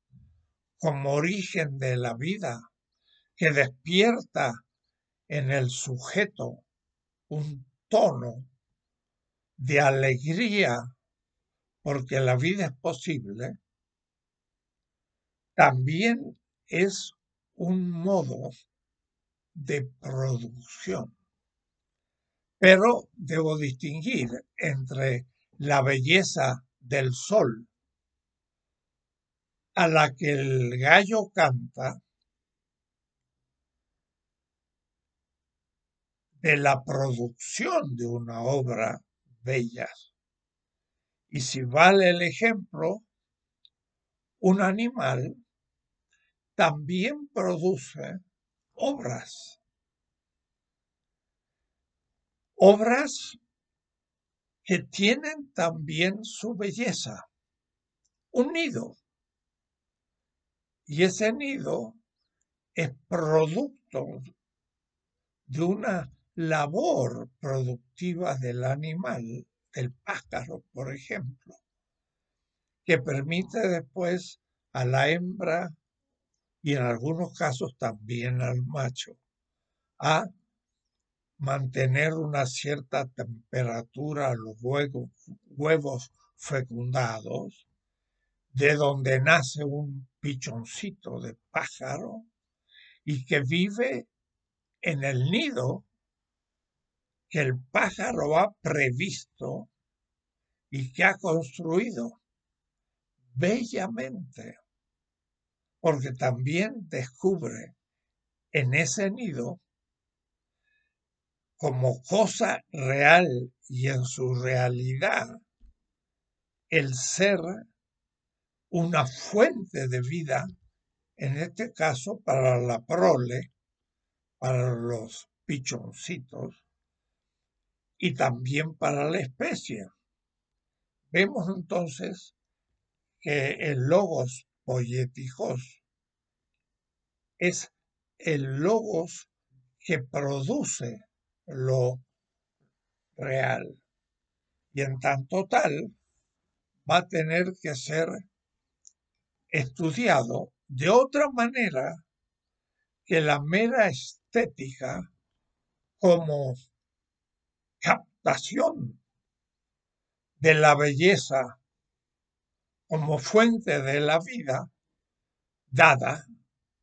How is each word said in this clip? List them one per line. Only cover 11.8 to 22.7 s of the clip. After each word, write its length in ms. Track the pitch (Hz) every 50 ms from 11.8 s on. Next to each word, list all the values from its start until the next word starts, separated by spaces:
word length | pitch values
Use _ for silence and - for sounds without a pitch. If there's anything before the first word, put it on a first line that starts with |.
| -
porque 380 | 151 143 135 127 - 135 135
la 160 | 131 127 127
vida 300 | 123 143 170 202 202 180
es 100 | 147 - -
posible, 800 | - 170 - - - 180 156 120 104 98 101 110 123 175 214 - _ _ _ _ _ _ _ _ _ _ _ _ _ _ _ _ _ _ _ _ _ _ _ _ _ _ _ _ _ _ _ _ _ _ _ _ _ _ _
también 840 | - 156 143 131 127 131 143 156 175 220 233 240 254 277 240 240 _ _ _ _ _ _
es 460 | - - 165 190 196 196 - - - - _ _ _ _ _ _ _ _
un 360 | - 175 175 185 185 180 175
modo 600 | 170 165 170 196 196 180 147 123 123 117 151 170 - - _ _ _ _ _ _ _ _ _ _ _ _ _ _ _ _ _ _ _
de 320 | 165 139 131 151 143 127 - - _
producción. 1160 | - 135 131 131 131 135 123 113 117 113 117 - - - - - - 185 185 - 117 - - _ _ _ _ _ _ _ _ _ _ _ _ _ _ _ _ _ _ _ _ _ _ _ _ _ _ _ _ _
Pero 500 | 190 185